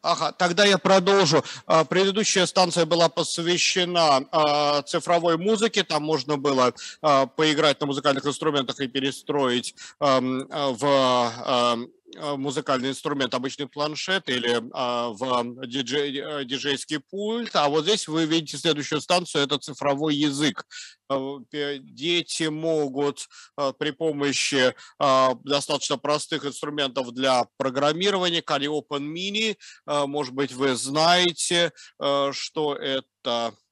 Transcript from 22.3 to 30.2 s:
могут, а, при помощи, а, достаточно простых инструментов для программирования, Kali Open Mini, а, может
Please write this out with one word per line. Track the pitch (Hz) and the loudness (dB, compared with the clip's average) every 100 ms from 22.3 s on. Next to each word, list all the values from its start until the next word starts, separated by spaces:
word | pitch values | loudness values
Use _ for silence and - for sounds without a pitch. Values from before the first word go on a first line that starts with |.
| - 160 | -4 -4
могут, | 156 160 160 143 131 143 139 - - - - | -2 -2 0 -2 -2 -2 -4 -14 -18 -18 -4
а, | 139 | -4
при | 131 151 | -2 -6
помощи, | 143 160 143 143 127 - 139 127 120 - _ | -2 -4 -2 -2 -2 0 2 2 0 -20 _
а, | 143 131 131 120 | 2 4 2 0
достаточно | 135 139 - 143 - 139 | -2 -4 -2 -4 -2 -4
простых | 143 147 - 160 143 | -2 -2 -2 -6 -6
инструментов | 127 151 147 139 123 123 | -8 -8 -4 -4 -4 -6
для | 120 135 127 120 _ | -2 2 2 0 _
программирования, | 131 127 143 156 196 196 180 170 | -4 0 0 2 0 0 0 -2
Kali | - 143 143 | -2 -2 -2
Open | 151 143 143 147 | -4 -4 -8 -6
Mini, | 165 190 208 220 202 - - - | -8 -6 -4 -4 -4 -12 -20 -4
а, | 147 143 | -2 -2
может | 143 | -4